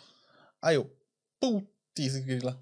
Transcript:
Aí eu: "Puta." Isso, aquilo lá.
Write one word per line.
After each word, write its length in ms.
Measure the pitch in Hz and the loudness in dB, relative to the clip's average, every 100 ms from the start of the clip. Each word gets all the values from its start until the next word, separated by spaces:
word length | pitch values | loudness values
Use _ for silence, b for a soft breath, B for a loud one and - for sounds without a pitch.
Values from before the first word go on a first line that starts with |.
| b b b b b b | b b b b b b
Aí 140 | 160 147 | 2 2
eu: 140 | - - _ _ _ - | 2 -8 _ _ _ -2
"Puta." 280 | 262 202 196 _ _ - | 0 0 -4 _ _ -4
Isso, 200 | 135 135 | -2 -2
aquilo 280 | 131 127 127 | -4 -2 -2
lá. 60 | 127 | -6